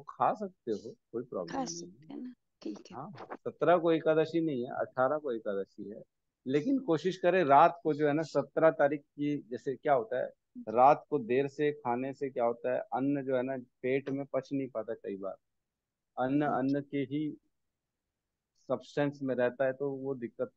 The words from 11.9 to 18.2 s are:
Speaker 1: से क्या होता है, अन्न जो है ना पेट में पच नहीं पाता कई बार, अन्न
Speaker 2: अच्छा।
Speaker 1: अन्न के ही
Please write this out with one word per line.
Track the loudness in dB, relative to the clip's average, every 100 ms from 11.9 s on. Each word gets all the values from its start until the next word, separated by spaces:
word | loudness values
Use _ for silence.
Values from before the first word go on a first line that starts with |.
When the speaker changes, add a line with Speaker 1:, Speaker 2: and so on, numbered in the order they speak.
| -4 -4
Speaker 1:
से | -6 -8
क्या | -2 -2
होता | 0 -4
है, | -4 -4
अन्न | -2 -2 -2 -2
जो | -2
है |
ना | -2 -6 -10 _
पेट | -2 -2 -2
में | -6 -4
पच | -6 -4
नहीं | -6 -4
पाता | -8 -8
कई | -8 -8 -8
बार, | -8 -12 _ _ _ _ _ _ _ -4
अन्न | 0 0
Speaker 2:
अच्छा। | 0 0
Speaker 1:
अन्न | 0 -2
के | -2 -6 -4
ही | -4 -6 -8 _ _ _ _ _ _ _ _